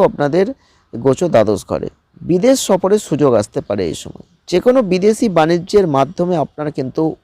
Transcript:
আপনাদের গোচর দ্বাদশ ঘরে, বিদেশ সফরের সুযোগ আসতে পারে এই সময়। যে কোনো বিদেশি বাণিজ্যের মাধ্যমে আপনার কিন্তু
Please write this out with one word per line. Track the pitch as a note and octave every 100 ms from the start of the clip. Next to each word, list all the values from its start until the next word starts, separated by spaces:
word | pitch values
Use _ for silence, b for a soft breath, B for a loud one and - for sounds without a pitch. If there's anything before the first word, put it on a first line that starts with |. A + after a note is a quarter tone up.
আপনাদের | F3+ A2+ D3 E3 G3+ C4+ _ _ _
গোচর | A#2 C3 C3 F3
দ্বাদশ | A2+ G#2 G2 -
ঘরে, | F2+ - _ _ -
বিদেশ | C3 F3 A#3+ C4+
সফরের | - F#3 F#3+ G#3
সুযোগ | - C#3+ C#3+
আসতে | A2 G2+ C#3+
পারে | - G#2 E2+
এই |
সময়। | - - - - _ -
যে | F3+
কোনো | A#3+ C4
বিদেশি | G3 F3+ G#3 A3 A#3
বাণিজ্যের | E3 D#3 F3 F3+ G#3 F3+
মাধ্যমে | C3+ C#3 - F3+ E3+
আপনার | C3+ - D3
কিন্তু | C#3+ C3 D#3 D#3+ -